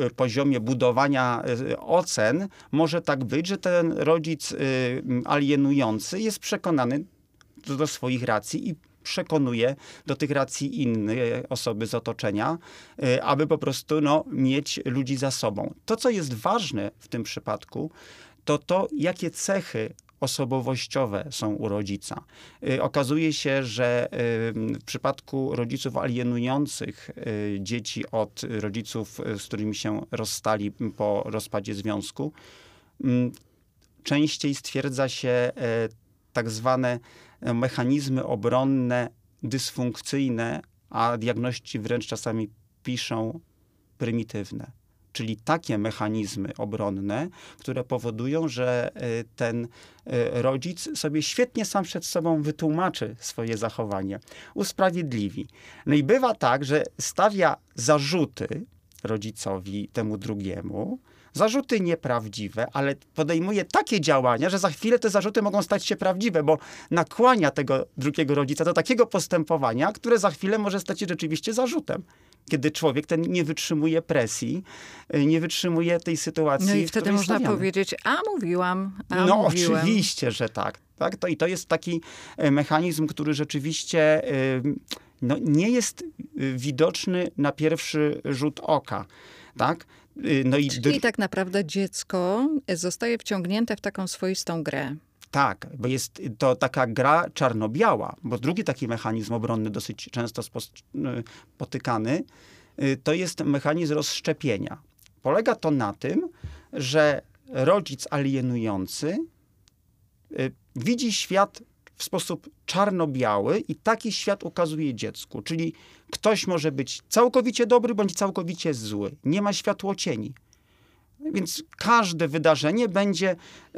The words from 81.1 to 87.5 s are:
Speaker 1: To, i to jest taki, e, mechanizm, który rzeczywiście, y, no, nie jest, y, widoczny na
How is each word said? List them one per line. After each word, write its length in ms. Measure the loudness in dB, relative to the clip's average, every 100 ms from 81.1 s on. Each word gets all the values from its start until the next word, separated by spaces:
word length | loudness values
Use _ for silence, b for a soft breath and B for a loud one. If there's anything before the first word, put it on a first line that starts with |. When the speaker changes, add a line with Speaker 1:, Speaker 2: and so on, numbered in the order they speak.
| 0
Speaker 1:
To, 120 | -2
i 100 | 2
to 100 | 0
jest 200 | 0 0
taki, 340 | -2 0 -4 B B B 0
e, 140 | 4
mechanizm, 560 | 4 4 2 2 0 -2
który 260 | 0 -2
rzeczywiście, 1000 | 0 -2 -2 -4 -4 0 4 6 4 2
y, 280 | 0 2 0 0 -4 -6 B B _
no, 140 | 0 0
nie 280 | 4 4 4
jest, 320 | 2 0 -4
y, 520 | -12 -12 -12 -4 -2 -2
widoczny 720 | -2 4 2 2 0 0 0 0
na 140 | 0